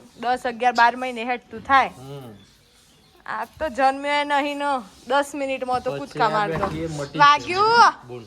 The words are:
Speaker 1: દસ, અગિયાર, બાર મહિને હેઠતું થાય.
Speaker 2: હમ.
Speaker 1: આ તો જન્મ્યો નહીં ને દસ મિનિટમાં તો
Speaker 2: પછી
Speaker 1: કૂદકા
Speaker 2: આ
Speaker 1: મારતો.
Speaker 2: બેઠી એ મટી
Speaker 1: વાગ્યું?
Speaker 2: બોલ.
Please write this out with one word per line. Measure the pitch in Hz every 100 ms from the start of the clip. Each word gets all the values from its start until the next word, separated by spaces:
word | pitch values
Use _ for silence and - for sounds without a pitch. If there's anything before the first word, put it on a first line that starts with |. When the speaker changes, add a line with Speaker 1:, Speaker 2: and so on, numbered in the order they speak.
| - -
Speaker 1:
દસ, | 233 254 254
અગિયાર, | 233 247
બાર | 233 233 247
મહિને | 254 240 240
હેઠતું | 247 - 226
થાય. | - 269 214
Speaker 2:
હમ. | - 135 143 123 101 98 _ _ _ _ _ _ _ -
Speaker 1:
આ | 220 226
તો | - 311
જન્મ્યો | 233 269 277 285 294
નહીં | 285 285 285 285
ને | 285 269 196 - -
દસ | 269 285 294
મિનિટમાં | 269 262 254 254
તો | 254
Speaker 2:
પછી | 277
Speaker 1:
કૂદકા | 277 - 226
Speaker 2:
આ |
Speaker 1:
મારતો. | 208 208 160
Speaker 2:
બેઠી | 196 -
એ | 165
મટી | 151 277 320
Speaker 1:
વાગ્યું? | 285 294 285 359 440 466 392 - 247
Speaker 2:
બોલ. | 247